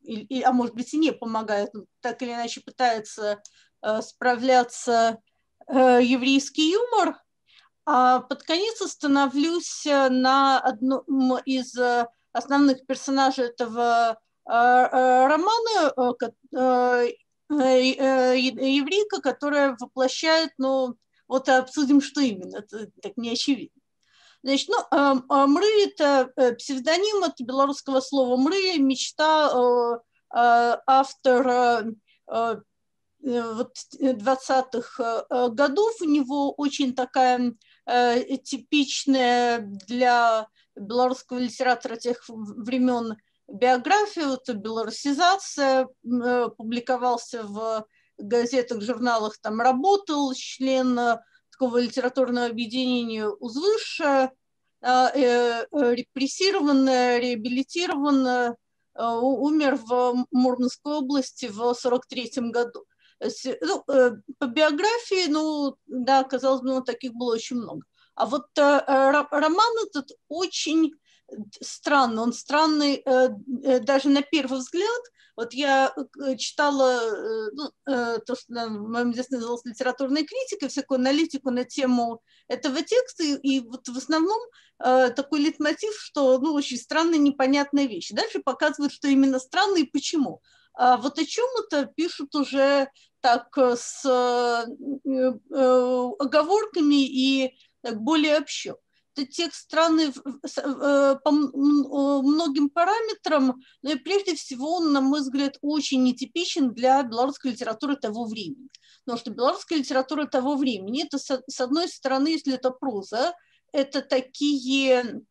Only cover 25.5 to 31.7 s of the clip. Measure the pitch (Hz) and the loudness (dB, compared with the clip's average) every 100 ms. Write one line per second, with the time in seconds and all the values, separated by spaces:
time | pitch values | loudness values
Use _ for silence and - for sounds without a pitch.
25.5 | 302 415 427 392 - 285 277 254 - 247 | 4 4 4 2 2 2 4 0 2 0
26.5 | 240 - 269 254 349 427 415 339 - 247 | 0 -8 -4 0 0 0 0 -2 -4 -6
27.5 | 262 277 277 - 262 262 277 247 254 277 | 0 0 -2 -2 -2 0 -2 0 2 2
28.5 | 392 381 339 269 262 - - 311 311 294 | 2 0 2 0 0 -6 0 2 4 4
29.5 | 247 247 240 233 233 _ _ _ - 240 | 4 2 2 0 -4 _ _ _ 2 4
30.5 | 233 240 233 - 269 269 - 262 247 254 | 6 4 0 4 4 4 0 2 4 4
31.5 | 247 240 | 4 4